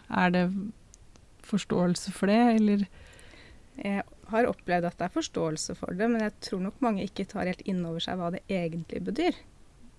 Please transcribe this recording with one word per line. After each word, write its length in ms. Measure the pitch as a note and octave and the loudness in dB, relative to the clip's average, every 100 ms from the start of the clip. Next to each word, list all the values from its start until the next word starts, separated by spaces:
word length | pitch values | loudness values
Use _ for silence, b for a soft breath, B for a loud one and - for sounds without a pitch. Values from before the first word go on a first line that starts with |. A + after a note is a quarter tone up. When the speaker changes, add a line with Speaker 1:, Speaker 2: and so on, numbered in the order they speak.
Speaker 1:
Er 260 | - - F3+ | -4 2 4
det 140 | F3+ F3+ G3 G#3 - - - - - - - | 4 2 0 -6 -12 -20 -20 -20 -20 -20 -20
forståelse 720 | - G3+ - - F3 F3 - | -4 -4 0 2 2 0 -2
for 160 | - F#3+ | -2 4
det, 100 | A3 A#3+ | 6 6
eller? 320 | A3 G#3+ G3+ G3 b b b b b b b b - | 6 4 4 0 b b b b b b b b -10
Speaker 2:
Jeg 280 | G3+ G3+ - - - | -4 -4 -6 -12 -4
har 180 | A3 B3 | 2 2
opplevd 400 | - - F3 E3+ | 0 0 0 0
at 120 | - | -2
det 80 | F3 | -4
er 60 | |
forståelse 600 | - D#4+ - E3 D#3 - | -2 -4 -2 -2 -2 -6
for 220 | - - F3+ | -8 -6 -2
det, 100 | A3+ | 0
men 160 | A#3 | 2
jeg 140 | G#3+ - | -2 -4
tror 240 | - F#3+ | -6 -4
nok 160 | F#3 - | -4 -2
mange 220 | B3 G3 | -2 0
ikke 240 | F#3+ - F#3+ | -4 -6 -6
tar 220 | G3+ F3 | -4 -4
helt 140 | F#3 - | -4 -4
inn 160 | F#3 | -4
over 200 | E3+ E3 | -2 -4
seg 160 | - F#3 | -4 -4
hva 100 | F3 | -4
det 140 | F3+ - | -4 -4
egentlig 540 | F#3+ F3 E3 D#3+ - | -2 -2 -4 -6 -6
betyr. 360 | F3+ G#3+ E4+ - - - - - - | -4 0 0 0 -6 -20 -20 -20 -20